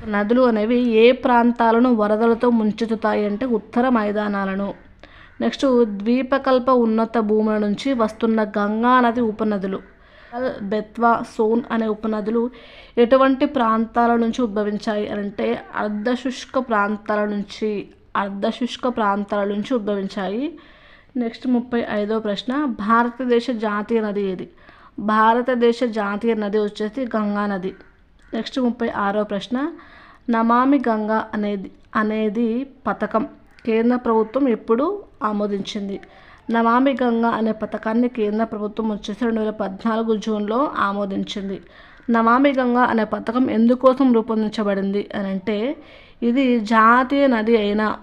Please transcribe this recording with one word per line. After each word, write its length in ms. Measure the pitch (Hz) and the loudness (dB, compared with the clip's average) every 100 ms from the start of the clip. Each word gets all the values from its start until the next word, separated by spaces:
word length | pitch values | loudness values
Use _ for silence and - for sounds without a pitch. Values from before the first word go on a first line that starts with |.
| 220 | -2
నదులు 300 | 208 208 247 254 | -2 2 4 4
అనేవి 280 | 220 214 247 247 220 | 2 2 2 4 6
ఏ 20 | 233 254 | 6 6
ప్రాంతాలను 640 | 262 240 240 240 233 226 254 233 | 4 4 4 4 2 4 4 4
వరదలతో 460 | 208 214 233 226 247 233 | 2 2 2 2 2 2
ముంచెత్తుతాయి 640 | 214 208 226 220 214 214 208 | 2 0 -2 0 0 0 0
అంటే 180 | 202 262 220 | -2 -2 -2
ఉత్తర 260 | - 240 254 240 | -2 0 2 2
మైదానాలను. 720 | 208 208 208 202 196 190 202 - - - - - - - | 0 -2 -2 -2 -4 -4 -6 -8 -18 -20 -20 -20 -20 -4
నెక్స్ట్, 240 | 233 - 277 247 233 202 | -4 0 2 4 2 0
ద్వీపకల్ప 680 | 208 247 254 277 269 254 247 254 226 | 0 0 0 -2 2 2 4 2 4
ఉన్నత 320 | 220 226 240 214 | 2 0 0 0
భూముల 280 | 214 214 214 208 | 2 2 0 0
నుంచి 240 | 202 269 262 | -2 -2 0
వస్తున్న 380 | 214 220 233 220 214 208 | -2 0 0 0 0 -2
గంగా 360 | 202 220 240 254 240 | -2 0 2 4 4
నది 160 | 233 233 | 2 -2
ఉపనదులు 480 | 214 220 202 190 190 - _ _ - - 240 254 - 196 | -2 -2 -2 -4 -8 -10 _ _ -20 -16 -6 -6 -6 -4
బెత్వా, 380 | 214 214 - 233 226 233 | -4 -6 0 2 2 -2
సోన్ 300 | - 220 226 226 | -2 0 0 0
అనే 140 | 226 220 | -2 -2
ఉపనదులు 480 | 214 220 214 202 233 240 - - - - - | -2 -4 -4 -2 -2 -2 -6 -20 -20 -8 0
ఎటువంటి 420 | 233 262 269 262 294 294 | 4 6 4 2 0 0
ప్రాంతాల 560 | 226 220 226 240 233 233 | 0 0 0 0 2 2
నుంచి 160 | 226 226 240 | 0 -2 -2
ఉద్భవించాయి 600 | 202 208 208 - 208 208 | -2 -4 -4 -4 -4 -4
అని 100 | 208 202 | -6 -8
అంటే 220 | 196 226 233 - - | -4 -4 -4 -6 -6
అర్ధశుష్క 760 | 208 208 214 247 269 247 - 269 254 | -4 -4 -2 -2 -4 -8 -6 -4 0
ప్రాంతాల 540 | 220 202 208 - 214 208 | 0 0 -2 -2 -2 -2
నుంచి, 380 | 208 202 - 214 208 - - _ - | -4 -8 -6 -4 -4 -8 -18 _ -6
అర్ధశుష్క 600 | 196 196 226 - 240 - 262 240 | -4 -4 -4 -4 -6 -4 -4 -2
ప్రాంతాల 460 | 208 202 202 208 202 | 0 0 -2 -2 -2
నుంచి 180 | 208 208 254 | -4 -2 -4
ఉద్భవించాయి. 680 | 202 202 190 - 185 208 302 302 - - - - _ 262 | -2 -4 -4 -6 -6 -4 -6 -10 -20 -20 -20 -20 _ -6
నెక్స్ట్ 220 | 233 233 262 247 | -6 -6 -2 -2
ముప్పై 260 | 247 233 - 208 | 0 -4 -4 -4
ఐదో 180 | 208 220 214 | -2 -2 -2
ప్రశ్న, 260 | 196 - 262 294 220 208 | -6 -4 -2 -2 -4 2
భారతదేశ 600 | 226 240 240 254 240 240 233 214 | 2 2 -2 0 0 0 -4 -2
జాతీయ 360 | 208 202 233 214 | -4 -2 -2 0
నది 160 | 202 196 | -2 -4
ఏది? 160 | 185 - _ - - - - 208 | -4 -10 _ -20 -20 -20 -8 0
భారతదేశ 680 | 214 220 233 247 247 233 233 247 214 | 4 4 4 2 2 2 2 -2 -2
జాతీయ 340 | 202 208 233 226 | -4 -2 -2 0
నది 160 | 208 214 208 | 0 0 -2
వచ్చేసి 380 | 208 214 214 262 220 | -4 -6 -4 -4 -2
గంగా 300 | 208 208 208 | -2 -2 -2
నది. 200 | 196 185 - - _ _ _ - 233 | -4 -6 -10 -20 _ _ _ -8 -8
నెక్స్ట్ 220 | 220 - 247 | -4 -2 -2
ముప్పై 220 | 233 233 - 202 | 0 -4 -2 -2
ఆరో 180 | 208 208 | -2 -2
ప్రశ్న, 260 | 202 - 247 285 - - - - - - | -6 -4 -4 -4 -6 -20 -20 -20 -16 -4
నమామి 480 | 233 226 240 262 285 247 | 0 2 4 4 2 2
గంగా 340 | 220 214 220 - 214 | -2 0 -2 -2 -4
అనేది, 340 | 208 208 185 - - 226 | -4 -4 -8 -16 -6 -2
అనేది 480 | 214 220 220 208 233 233 269 - - | -2 0 -2 0 -2 -2 -6 -8 -6
పథకం 360 | 190 208 220 - - - - - | -4 -2 -2 -4 -10 -20 -10 -2
కేంద్ర 280 | 220 233 247 240 | 2 2 2 2
ప్రభుత్వం 400 | 220 220 262 277 220 | 0 2 0 0 0
ఎప్పుడు 280 | - 226 285 403 - - 214 | 0 0 0 -4 -12 -8 -4
ఆమోదించింది? 680 | 208 208 202 190 214 202 196 - - - - - | -2 -2 -4 -6 -8 -8 -10 -14 -20 -20 -20 -2
నమామి 400 | 233 226 233 269 247 | 2 4 4 2 2
గంగా 280 | 247 233 233 226 | 0 2 0 0
అనే 120 | 220 214 | -2 -2
పథకాన్ని 480 | 208 214 220 226 247 247 | -6 -6 -2 0 0 0
కేంద్ర 300 | 208 214 226 | -2 -2 -4
ప్రభుత్వం 360 | 214 208 208 220 | -4 -8 -4 -4
వచ్చేసి 280 | 208 - 202 240 | -4 -8 -4 -2
రెండు 140 | 220 | 0
వేల 100 | 214 214 | -2 -4
పద్నాలుగు 540 | 196 190 233 220 226 220 | -6 -4 -2 -2 0 -2
జూన్లో 360 | 214 214 208 226 302 - 202 | 0 -4 -2 0 -2 -2 -2
ఆమోదించింది. 720 | 202 202 196 196 - 196 196 - - - - - 233 | -2 -4 -4 -6 -8 -8 -10 -14 -20 -20 -16 -2 2
నమామి 360 | 226 240 285 262 | 4 4 4 2
గంగా 240 | 247 240 254 | 0 2 2
అనే 120 | 226 214 | 2 0
పథకం 340 | 214 202 233 262 220 | -4 -4 0 0 2
ఎందుకోసం 500 | 233 254 262 254 269 233 | 4 4 4 4 4 4
రూపొందించబడింది 840 | 220 220 214 214 202 196 196 202 - 208 | 2 -2 -2 -2 -2 0 -2 -4 -4 -6
అని 120 | 196 | -4
అంటే 240 | 190 190 208 240 311 - - - - 233 | -4 -4 -2 -4 -6 -12 -20 -20 -4 0
ఇది 160 | 240 269 240 208 | 2 2 2 2
జాతీయ 540 | 226 220 247 254 277 277 | 4 6 6 4 2 4
నది 220 | 233 214 233 | 2 2 2
అయిన 220 | 208 208 214 - | 2 0 -2 -4